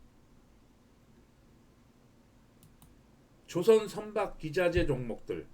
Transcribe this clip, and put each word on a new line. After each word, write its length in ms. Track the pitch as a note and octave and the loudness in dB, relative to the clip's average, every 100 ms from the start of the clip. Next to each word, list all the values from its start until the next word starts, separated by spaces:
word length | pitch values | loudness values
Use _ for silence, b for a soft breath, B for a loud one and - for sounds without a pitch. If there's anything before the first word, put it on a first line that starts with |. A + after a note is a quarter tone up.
| - - - - - - - - - - - - - - - - - - - - - - - - - - - - - - - - - - - | -20 -20 -20 -20 -20 -20 -20 -20 -20 -20 -20 -20 -20 -20 -20 -20 -20 -20 -20 -20 -20 -20 -20 -20 -20 -20 -20 -20 -20 -20 -20 -20 -20 -20 -8
조선 400 | E3+ F3+ A3 G#3 | 2 6 6 4
선박 520 | E3+ G#3 G#3+ G3 - | -6 -6 -4 -4 -6
기자재 480 | D#3 D3 F3 E3+ D#3+ | -4 0 2 2 2
종목들. 600 | B2+ A#2+ G#2 - F2+ D2 | 0 -4 -8 -8 -8 -10